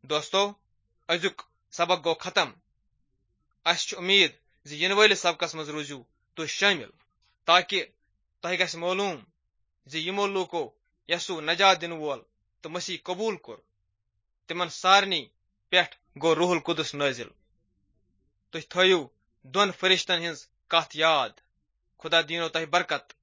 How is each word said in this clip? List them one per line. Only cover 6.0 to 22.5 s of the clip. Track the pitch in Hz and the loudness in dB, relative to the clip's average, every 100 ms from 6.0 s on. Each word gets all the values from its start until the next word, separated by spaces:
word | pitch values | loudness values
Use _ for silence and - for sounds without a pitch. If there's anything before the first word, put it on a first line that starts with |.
| 117 _ _ | -18 _ _
تُہۍ | - 156 | -10 -8
شٲمِل، | - 202 175 107 _ _ _ _ _ - | 0 0 0 -6 _ _ _ _ _ 4
تاکہِ | 180 - 196 - _ _ _ _ _ | 4 4 -6 -6 _ _ _ _ _
تۄہہِ | 170 180 | -6 -2
گژھِ | 180 165 | -2 -2
معلوٗم | 170 185 202 147 98 _ _ _ _ _ _ | -4 -2 -2 -6 -14 _ _ _ _ _ _
زِ | 160 | -8
یِمو | 165 196 202 | -6 -2 -2
لوٗکو | 196 180 170 123 _ _ _ - | -2 -4 -6 -8 _ _ _ -6
یسوع | 170 - 170 | -6 -4 -6
نجات | 156 170 196 180 | -4 2 4 4
دِنہٕ | 170 165 | 0 -6
وول | 151 131 _ _ _ _ | -6 -6 _ _ _ _
تہٕ | 160 | -10
مسیح | 170 - 170 | -10 -8 -10
قبوٗل | - 180 220 196 | -8 -4 -4 -6
کوٚر، | - 110 _ _ _ _ _ _ _ _ - | -12 -20 _ _ _ _ _ _ _ _ -12
تِمن | 170 175 | -6 -6
سارنٕے | - 185 196 196 170 120 _ _ _ _ | -2 4 4 4 -4 -6 _ _ _ _
پٮ۪ٹھ | 180 170 - _ - | 0 0 -6 _ -2
گوٚو | 160 160 | 2 4
روح | 180 | 4
القدس | 170 - 160 147 143 | 2 0 -4 -4 -2
نٲزِل۔ | 143 120 117 _ _ _ _ _ _ _ _ _ _ _ _ | -2 -2 -12 _ _ _ _ _ _ _ _ _ _ _ _
تُہۍ | 160 - | -14 -6
تھٲیِو | 175 185 180 135 _ _ _ | 2 4 4 0 _ _ _
دۄن | 135 175 202 | -6 0 0
فرشتن | - 185 185 - 175 | 0 0 0 0 -4
ہٕنٛز | 170 151 - _ _ | -4 -10 -18 _ _
کَتھ | 165 156 147 | -2 0 0
یاد۔ | 160 151 117 - _ _ _ _ _ _ | 2 2 -2 -8 _ _ _ _ _ _
خدا | 160 165 | 0 0
دیٖنو | 156 170 | 0 -4
تۄہہِ | 165 | -4